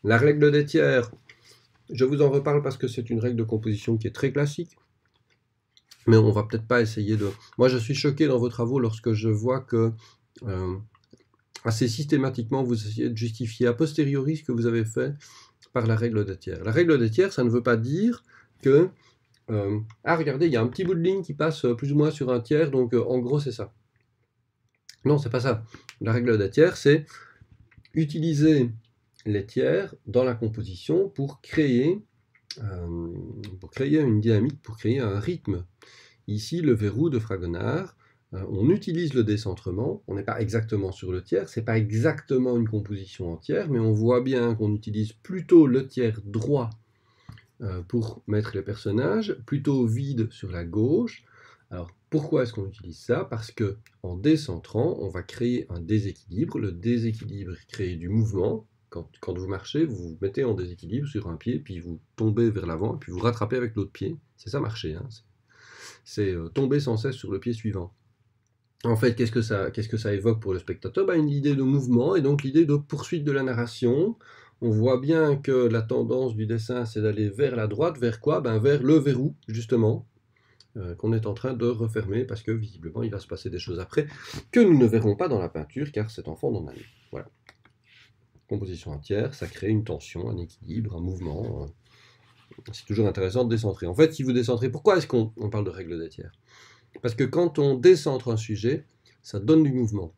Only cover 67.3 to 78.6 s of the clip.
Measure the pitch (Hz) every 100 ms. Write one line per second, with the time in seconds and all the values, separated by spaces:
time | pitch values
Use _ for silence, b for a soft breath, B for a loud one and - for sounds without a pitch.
67.3 | - 117 113 110 98 87 _ _ _ _
68.3 | _ _ _ _ _ 120 110 127 113 117
69.3 | 120 110 101 92 - 107 110 110 101 107
70.3 | 110 101 92 - 87 - - 190 175 151
71.3 | 143 143 139 131 139 123 120 139 190 139
72.3 | 143 135 147 165 143 147 143 - 170 147
73.3 | 139 131 120 117 - 123 135 196 233 B
74.3 | B B B 120 107 120 127 139 160 156
75.3 | 139 147 131 120 113 110 127 117 123 131
76.3 | 110 107 113 113 123 117 110 107 101 104
77.3 | 101 139 123 107 104 165 151 120 113 -
78.3 | 175 131 110